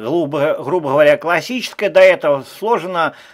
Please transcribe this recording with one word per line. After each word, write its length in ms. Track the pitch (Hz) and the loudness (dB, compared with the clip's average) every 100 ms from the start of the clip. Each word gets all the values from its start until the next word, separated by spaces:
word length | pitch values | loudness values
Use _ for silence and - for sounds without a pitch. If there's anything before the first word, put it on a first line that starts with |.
грубо, 540 | 113 170 147 147 151 143 | -4 -4 -4 -2 -2 -2
грубо 280 | 135 175 147 | -4 -4 -2
говоря, 280 | 143 147 143 | 2 4 2
классическая, 720 | 160 175 - 247 - - 202 | 0 -2 -2 -8 -10 -6 0
до 120 | 180 | 6
этого 420 | 190 170 156 139 | 6 4 0 -2
сложена 720 | 120 - 208 220 175 180 156 - - | -4 -8 -4 -4 -4 -4 -4 -6 -20